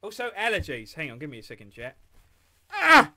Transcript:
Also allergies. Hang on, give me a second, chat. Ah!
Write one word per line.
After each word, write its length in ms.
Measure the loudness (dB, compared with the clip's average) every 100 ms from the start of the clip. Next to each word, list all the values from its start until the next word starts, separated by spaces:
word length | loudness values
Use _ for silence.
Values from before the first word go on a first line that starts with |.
Also 280 | -14 -8 -8 -4
allergies. 560 | -2 -2 -4 -10 -10
Hang 160 | -12 -12
on, 80 | -10
give 120 | -14
me 80 | -14
a 40 |
second, 280 | -16 -18 -20
chat. 240 | -14 -16 -16 _ -20 _ _ _ _ _
Ah! 420 | -2 8 8 8